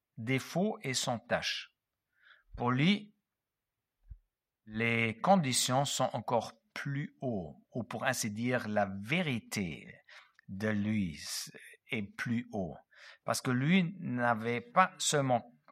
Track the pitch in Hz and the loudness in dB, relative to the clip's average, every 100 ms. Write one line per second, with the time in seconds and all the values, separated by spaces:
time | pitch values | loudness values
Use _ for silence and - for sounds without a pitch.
0 | _ - 113 131 - 165 208 214 139 127 | _ -10 -2 -2 0 0 0 -2 -4 -2
1 | - 117 - 90 - - - _ _ _ | -2 -4 -2 -2 -2 -6 -10 _ _ _
2 | _ _ - - _ - 120 123 160 208 | _ _ -20 -20 _ -2 2 4 4 2
3 | - _ _ _ _ _ _ _ _ _ | -2 _ _ _ _ _ _ _ _ _
4 | - - _ _ _ _ - 107 117 117 | -20 -20 _ _ _ _ -8 0 2 4
5 | 113 110 - 196 139 120 - 127 143 - | 2 2 4 6 6 2 2 2 0 0
6 | 127 131 107 123 - - _ - 147 139 | 0 -2 0 0 -2 -10 _ -10 -6 -4
7 | 151 - 131 110 80 69 _ 127 107 113 | -6 -6 -4 -4 -6 -12 _ -8 -6 -4
8 | 135 123 113 104 120 127 110 104 98 98 | -2 0 -2 -2 0 0 0 0 0 -2
9 | 104 165 165 120 - - 92 - - - | -2 0 0 -2 -4 -4 -4 -6 -14 -20
10 | - - - _ - 95 107 104 104 107 | -20 -20 -20 _ -14 -4 0 0 0 0
11 | 92 73 - - - - - - - 120 | 0 -4 -10 -10 -10 -14 -20 -20 -8 -6
12 | 101 - - 117 123 107 87 69 - - | -6 -6 -2 -2 -2 -6 -6 -8 -20 -20
13 | - - - 117 - 123 139 190 170 - | -20 -10 -2 -2 0 2 4 4 4 -2
14 | 135 123 120 113 113 120 117 - 185 - | -6 0 2 2 0 -2 0 4 4 2
15 | - 151 135 123 - - _ | 0 2 4 2 0 -20 _